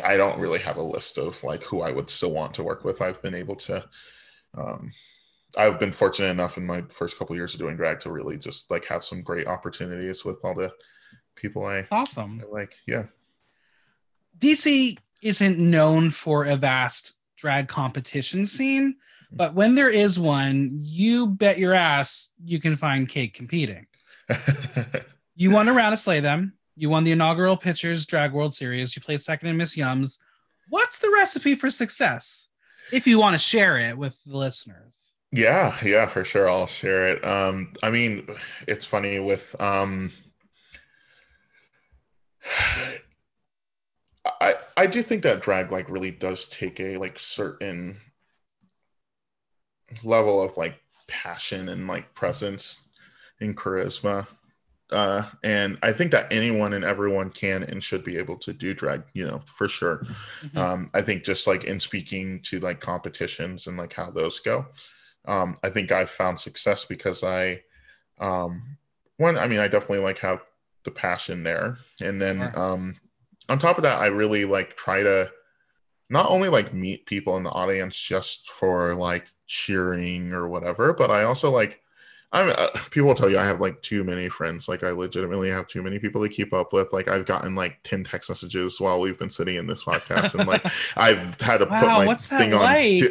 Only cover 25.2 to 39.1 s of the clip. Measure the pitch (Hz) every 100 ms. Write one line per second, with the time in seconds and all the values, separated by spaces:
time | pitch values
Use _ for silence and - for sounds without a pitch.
25.2 | _ - 185 208 220 254 214 214 - 156
26.2 | 143 151 190 - _ - 151 156 160 165
27.2 | 160 165 185 185 180 160 170 170 151 160
28.2 | 147 143 151 - 127 123 127 - - 147
29.2 | - 156 170 165 170 - 135 131 135 -
30.2 | _ _ _ _ _ 320 480 - 427 415
31.2 | 381 - 285 277 - - 226 - 226 120
32.2 | - - - _ _ _ - 254 254 220
33.2 | 208 165 - 226 190 135 117 120 139 -
34.2 | 143 139 135 - - 90 110 _ _ _
35.2 | _ - 113 170 151 - 104 104 107 -
36.2 | 92 101 95 92 92 - 95 95 92 -
37.2 | - 98 95 95 90 - 110 117 117 104
38.2 | - 104 - - - 104 - 107 101